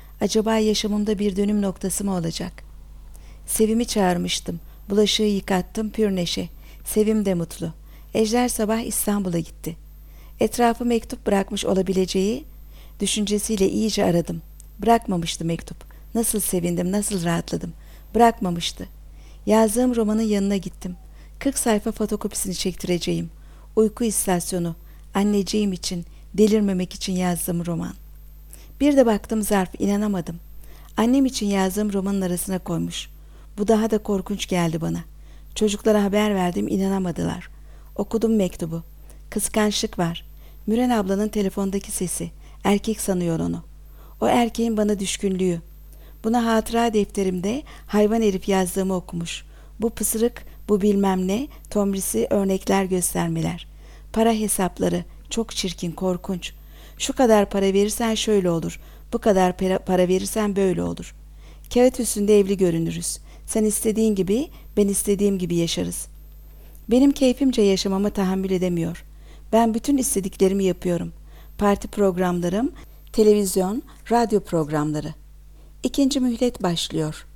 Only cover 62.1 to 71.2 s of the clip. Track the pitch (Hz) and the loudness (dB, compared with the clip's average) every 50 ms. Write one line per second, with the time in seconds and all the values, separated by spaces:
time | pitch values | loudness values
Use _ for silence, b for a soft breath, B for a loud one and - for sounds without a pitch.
62.1 | - 208 202 208 208 202 190 190 202 175 185 175 165 165 165 165 165 170 170 - | -2 0 4 6 6 6 6 4 2 2 2 2 2 0 -2 -2 -4 -6 -6 -8
63.1 | - - b b b b b - - 220 214 214 208 - - 220 202 220 220 220 | -8 -10 b b b b b -4 0 0 2 2 0 0 -2 0 2 2 2 2
64.1 | 208 190 180 185 208 254 320 B B B B B - 208 208 202 196 - - 208 | 2 2 2 0 0 0 -2 B B B B B 0 2 2 2 2 0 0 0
65.1 | 202 185 202 202 196 180 180 170 170 170 170 165 - 175 175 175 175 - - - | 2 2 2 2 2 0 -2 0 0 0 0 0 -2 -2 -4 -4 -6 -8 -10 -14
66.1 | - - - - - - - b b b b b b b b - 226 254 285 277 | -16 -20 -20 -20 -20 -20 -20 b b b b b b b b 2 4 6 6 6
67.1 | 269 - 269 254 247 - 285 262 247 233 202 196 190 190 - 196 190 190 202 208 | 4 4 4 2 4 4 2 2 4 4 4 4 4 2 0 0 0 0 0 0
68.1 | 208 208 190 185 190 190 190 190 190 175 185 180 175 170 165 170 175 - - b | 0 0 0 0 0 0 0 0 0 0 0 0 0 0 -2 -4 -6 -8 -14 b
69.1 | b b b b b b b - - 226 233 226 220 226 - 285 285 262 240 - | b b b b b b b 2 2 4 4 4 2 0 0 2 2 2 0 0
70.1 | - 196 185 196 - - 196 185 196 196 190 180 175 - - 175 175 170 170 165 | -2 -2 -4 -4 0 2 2 4 4 2 2 0 0 0 -2 -2 -2 -2 -4 -6
71.1 | - - | -10 -14